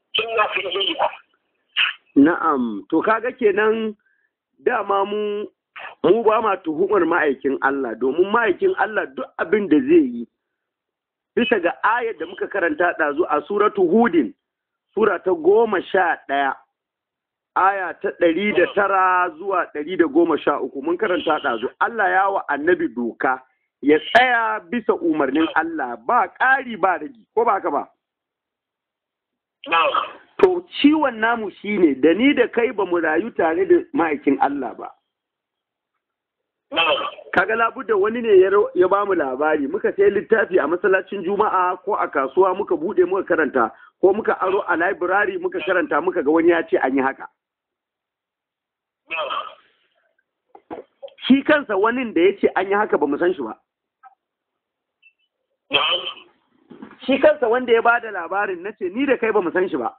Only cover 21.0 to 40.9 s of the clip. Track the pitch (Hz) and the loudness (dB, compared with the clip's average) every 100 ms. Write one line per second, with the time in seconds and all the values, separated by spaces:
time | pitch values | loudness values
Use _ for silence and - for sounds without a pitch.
21 | 214 175 170 151 139 113 131 - 208 233 | -2 -2 -2 -2 -2 -4 -4 -4 -4 -2
22 | 185 185 196 190 - 143 160 170 160 117 | 0 2 0 -2 -4 -4 0 0 -2 -6
23 | 117 - 139 131 - _ _ - 139 151 | -8 -4 -4 -4 -8 _ _ -4 2 2
24 | - 233 254 233 220 214 175 240 220 190 | 4 2 4 2 -2 -4 -6 -6 -2 -2
25 | 170 156 135 147 160 160 165 160 127 117 | 0 0 0 0 0 0 -2 -6 -8 -8
26 | 113 240 180 - 254 269 262 202 185 160 | -2 0 0 -2 0 0 -2 -2 0 0
27 | 151 117 _ 214 233 196 175 143 - _ | -6 -16 _ -2 0 0 -2 -4 -6 _
28 | _ _ _ _ _ _ _ _ _ _ | _ _ _ _ _ _ _ _ _ _
29 | _ _ _ _ _ _ 277 330 587 - | _ _ _ _ _ _ -2 0 2 -2
30 | - - _ - 370 349 - - 285 311 | -6 -12 _ 2 4 4 -6 2 4 4
31 | 277 220 226 233 202 - 202 208 160 131 | 0 0 -2 -2 -4 -10 -6 2 2 4
32 | 151 180 277 285 214 233 233 202 185 170 | 2 4 2 2 0 0 -2 -2 -2 0
33 | 160 156 233 - 165 165 180 175 - - | 0 -2 -2 -2 0 0 4 2 2 -2
34 | 165 143 143 139 139 143 120 - - _ | -2 -2 0 0 0 -2 -8 -10 -16 _
35 | _ _ _ _ _ _ _ _ _ _ | _ _ _ _ _ _ _ _ _ _
36 | _ _ _ _ _ _ - 269 208 185 | _ _ _ _ _ _ -8 -2 0 0
37 | - - - 180 190 226 226 254 240 208 | -4 -12 -6 -2 -2 0 -2 -4 -2 0
38 | 208 240 226 190 190 202 - 180 185 196 | 0 -2 4 6 6 4 2 2 2 2
39 | 202 175 135 127 156 151 139 196 208 - | 0 -2 -2 -2 0 0 -2 -4 -2 2
40 | 202 202 - 226 226 175 143 175 202 | 2 2 0 0 2 0 0 0 0